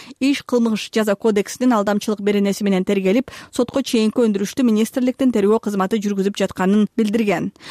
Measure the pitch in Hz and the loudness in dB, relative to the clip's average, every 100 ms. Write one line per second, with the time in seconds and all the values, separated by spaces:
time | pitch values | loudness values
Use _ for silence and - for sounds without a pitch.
0 | - - 262 269 - 247 233 208 - 220 | -16 -4 -2 -2 0 0 0 -2 -2 -2
1 | 214 202 226 208 196 - 254 226 202 202 | 0 0 0 0 -2 -2 0 2 2 -2
2 | - 202 202 208 202 196 202 185 185 196 | -2 -4 0 0 0 -2 0 0 0 0
3 | 190 226 - - - - 240 277 - 233 | 2 0 -2 -10 -10 -4 -2 -2 0 0
4 | 220 254 226 196 202 - 247 214 220 277 | 0 2 0 0 -2 0 2 2 0 0
5 | 254 - 262 226 196 220 214 202 185 226 | -2 0 0 2 2 2 0 -2 -2 -2
6 | 202 196 190 - 190 - 185 208 202 - | -2 -2 -2 -2 -4 0 2 2 2 0
7 | 214 226 202 165 190 - - | 0 0 0 -2 -4 -10 -18